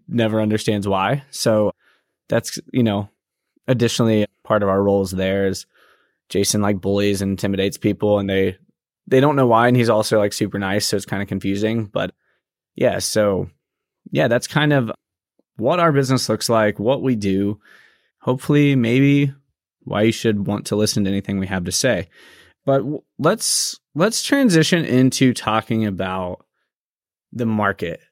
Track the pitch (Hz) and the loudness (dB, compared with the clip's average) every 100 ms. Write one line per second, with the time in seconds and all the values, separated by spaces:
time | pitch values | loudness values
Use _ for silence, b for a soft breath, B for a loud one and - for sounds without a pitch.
0 | - 117 110 110 107 107 - 104 98 95 | -6 -2 0 0 0 0 -2 -2 -2 0
1 | 98 139 - - 120 107 104 - _ _ | 0 -2 -6 -4 0 2 0 -4 _ _
2 | _ _ - 113 - - - 131 113 101 | _ _ -4 -4 -4 -12 -6 0 0 0
3 | 101 _ _ _ _ _ - 120 117 - | -6 _ _ _ _ _ -4 0 0 2
4 | 113 107 104 _ - 107 101 98 101 98 | 2 2 0 _ -2 0 2 2 2 2
5 | 95 92 95 98 98 95 - b b b | 0 -2 -2 0 -2 -4 -10 b b b
6 | b b _ 185 202 - 101 95 98 101 | b b _ -2 0 0 0 -2 -2 0
7 | 101 98 98 95 101 98 98 - 107 98 | 0 -2 -4 -4 -4 -2 -2 -2 -4 -2
8 | 104 104 98 95 95 - _ _ _ _ | 0 0 0 0 -2 -4 _ _ _ _
9 | - 131 143 139 123 113 120 123 117 107 | 0 2 4 4 4 4 4 4 2 2
10 | - 110 104 - 104 101 95 104 - 101 | 2 0 0 -2 -4 -4 -2 -2 -2 -4
11 | - 101 98 98 95 98 107 117 104 101 | -4 -6 -6 -4 -4 -2 -2 -2 -4 -6
12 | 95 - _ _ _ _ _ - 123 95 | -6 -8 _ _ _ _ _ -2 -2 0
13 | - 107 104 95 92 - _ _ _ _ | -2 0 0 0 -4 -12 _ _ _ _
14 | - - 135 123 - 151 151 139 113 - | -6 -2 0 0 0 0 2 2 0 -6
15 | _ _ _ _ _ - 120 175 170 139 | _ _ _ _ _ -6 -2 2 2 2
16 | 131 131 - 110 - 113 107 104 107 139 | 2 0 0 -2 0 2 2 0 -2 0
17 | 135 113 98 95 101 107 b b b b | 0 0 0 0 0 -4 b b b b
18 | b b - 127 - 147 143 135 113 127 | b b -4 -4 0 2 4 2 2 4
19 | 139 143 139 - _ _ _ _ - 98 | 4 4 0 -4 _ _ _ _ -6 0
20 | 113 - 113 104 98 104 - 104 107 110 | 2 2 0 0 -2 -4 -4 -2 0 0
21 | 98 98 95 98 95 95 87 - 131 95 | -2 -2 -4 -6 -4 -4 -4 -2 -2 -2
22 | 82 b b b b b 139 139 117 151 | -6 b b b b b -2 0 -2 -8
23 | - - 151 226 - - - - _ 143 | -12 -2 -2 0 -2 -4 -4 -8 _ -2
24 | 208 - - 285 254 160 156 175 143 127 | 0 -2 0 2 4 4 4 0 2 2
25 | 131 - 131 107 110 110 - 113 107 90 | 2 4 2 2 -2 -2 -2 -2 -2 -4
26 | 95 92 90 92 _ _ _ _ _ _ | -6 -6 -8 -10 _ _ _ _ _ _
27 | _ _ _ 113 113 107 101 98 85 - | _ _ _ -4 -2 0 0 -2 -6 -8
28 | _ | _